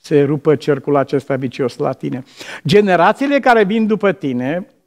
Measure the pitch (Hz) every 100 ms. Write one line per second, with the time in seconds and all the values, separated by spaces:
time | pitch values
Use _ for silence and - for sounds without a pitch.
0 | - 151 143 147 160 139 - 139 143 143
1 | 131 139 - 135 131 - 127 - 143 131
2 | 147 131 - - - - 139 202 208 175
3 | 180 214 277 285 262 233 196 226 220 214
4 | 202 - 143 123 127 175 - _